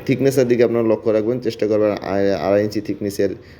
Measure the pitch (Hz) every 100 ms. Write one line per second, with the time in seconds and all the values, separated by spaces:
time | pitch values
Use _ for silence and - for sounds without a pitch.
0 | - 127 135 131 123 120 117 117 110 107
1 | 117 107 107 127 123 113 107 107 107 98
2 | - 98 98 95 85 101 104 107 - 101
3 | 101 - 101 - -